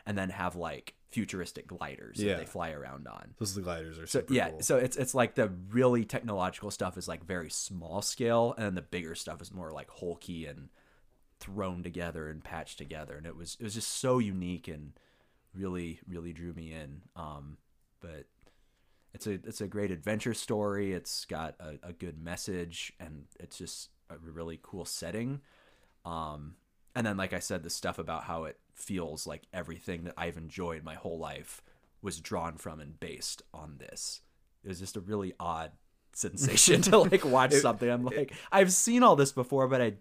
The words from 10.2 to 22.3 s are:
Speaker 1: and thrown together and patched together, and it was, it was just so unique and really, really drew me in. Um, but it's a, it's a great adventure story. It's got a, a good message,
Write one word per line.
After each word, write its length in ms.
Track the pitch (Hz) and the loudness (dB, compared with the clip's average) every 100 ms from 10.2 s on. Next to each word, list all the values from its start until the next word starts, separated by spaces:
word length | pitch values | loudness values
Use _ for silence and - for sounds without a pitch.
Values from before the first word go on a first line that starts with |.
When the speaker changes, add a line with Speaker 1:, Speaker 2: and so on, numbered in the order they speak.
| - 82 76 | -8 -8 -8
Speaker 1:
and 240 | 71 69 _ _ _ _ _ _ - | -12 -16 _ _ _ _ _ _ -18
thrown 440 | - 98 95 87 | -10 -4 -4 -4
together 460 | 87 87 85 80 78 | -6 -6 -6 -6 -8
and 140 | 78 | -10
patched 340 | - 80 78 - | -10 -10 -10 -12
together, 380 | 73 78 71 73 | -12 -10 -10 -12
and 100 | 82 | -12
it 120 | 80 | -12
was, 180 | 85 - | -12 -10
it 20 | |
was 100 | 113 | -6
just 160 | 110 - | -6 -4
so 300 | - 131 127 | -2 4 4
unique 480 | 104 95 90 87 - | 4 0 -2 -4 -6
and 240 | 76 76 - _ _ _ _ _ | -12 -12 -18 _ _ _ _ _
really, 460 | 92 95 90 85 78 - | -8 -4 -4 -6 -8 -10
really 280 | 85 85 | -10 -8
drew 200 | 80 87 | -8 -8
me 200 | 82 80 | -8 -10
in. 280 | 80 71 73 - 87 | -10 -10 -14 -16 -12
Um, 420 | 78 73 71 - _ _ _ _ | -10 -10 -14 -16 _ _ _ _
but 240 | 87 76 - _ - _ _ _ _ _ _ | -16 -14 -16 _ -20 _ _ _ _ _ _
it's 120 | - 107 | -10 -4
a, 60 | |
it's 280 | 95 - - | -4 -6 -8
a 60 | 101 | -6
great 220 | 104 101 | -2 -2
adventure 460 | 87 104 110 123 110 | -2 -2 -2 -2 -4
story. 580 | - 107 104 101 98 | -2 0 0 0 -2
It's 320 | 90 - - - | -2 -4 -8 -6
got 300 | 80 80 - | -6 -6 -8
a, 200 | 80 73 | -12 -12
a 120 | 87 | -14
good 280 | 85 87 78 | -10 -10 -10
message, 720 | 82 | -8